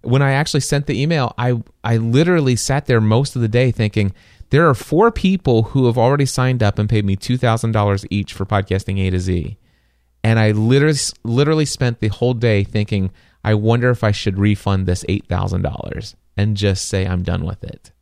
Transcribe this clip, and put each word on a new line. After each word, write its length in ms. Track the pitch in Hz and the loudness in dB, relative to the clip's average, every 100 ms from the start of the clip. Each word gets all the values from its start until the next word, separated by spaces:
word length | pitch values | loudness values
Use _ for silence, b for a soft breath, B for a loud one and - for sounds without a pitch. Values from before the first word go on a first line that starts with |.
when 200 | - 131 | 0 2
I 100 | 139 | 2
actually 300 | 135 151 147 | 0 0 -2
sent 240 | - 143 143 | 0 -2 -2
the 140 | 113 | -2
email, 320 | 147 165 120 - | 0 0 -2 -2
I, 240 | 123 120 - _ | -2 -2 -6 _
I 140 | 107 113 | -2 0
literally 580 | 113 123 175 180 135 120 | 2 2 4 2 2 0
sat 300 | - 139 - | 0 -4 0
there 160 | 117 | 2
most 340 | 107 113 139 127 | 4 2 0 -2
of 60 | |
the 60 | 110 | 0
day 220 | 120 127 | 2 2
thinking, 420 | 117 107 110 98 b b b b | 0 -2 0 -2 b b b b
"There 180 | 139 170 | 4 4
are 40 | |
four 380 | 131 - 156 233 | 2 0 2 2
people 520 | 226 185 190 - 117 | 2 0 0 2 2
who 240 | 110 135 127 | 2 2 2
have 100 | 120 | 2
already 280 | 117 143 135 | 2 2 0
signed 380 | - 127 127 | 0 0 2
up 160 | 104 - | 0 0
and 80 | 104 | 0
paid 140 | 110 101 | 0 0
me 100 | 98 | -2
two 200 | - 123 | -2 0
thousand 360 | 120 113 113 | 0 0 0
dollars 320 | 110 104 98 - | 0 0 0 -2
each 240 | 101 98 | -4 -4
for 120 | - 95 | -8 -2
Podcasting 540 | 104 95 95 - 98 92 | -2 0 -4 -2 -2 -2
A 40 | |
to 100 | 92 | -2
Z." 380 | 92 87 - 101 _ _ _ _ _ _ | -2 -2 -4 -12 _ _ _ _ _ _
And 160 | 110 113 | 0 2
I 120 | 110 | 2
literally, 460 | 107 113 135 151 143 - - | 2 2 4 2 0 -4 -8
literally 420 | 117 117 143 156 147 | -2 0 2 0 -2
spent 340 | - 123 117 | -2 -4 -2
the 80 | 110 | -4
whole 240 | - 120 | -2 -2
day 300 | 120 117 104 | 0 0 0
thinking, 480 | 98 107 104 104 95 b b b | 0 -4 -2 -2 -4 b b b
"I 120 | 110 107 | -2 0
wonder 340 | 110 117 123 | 2 2 2
if 140 | 120 | 0
I 80 | 107 | 0
should 260 | 101 - 95 | 0 -2 0
refund 480 | 104 101 - 98 92 | 0 0 0 -2 0
this 180 | 90 - | -2 -2
eight 160 | 101 - | -4 -2
thousand 360 | 92 92 92 | -4 -2 -2
dollars 520 | 92 - - - 110 - _ - | -4 -6 -10 -10 -12 -18 _ -4
and 180 | 104 104 | -2 0
just 320 | 101 95 - | 0 -2 -4
say 180 | 98 92 | -4 -2
I'm 180 | 90 | -2
done 220 | 90 90 90 | -2 -4 -4
with 180 | - - | -8 -12
it." 260 | - - _ | -16 -20 _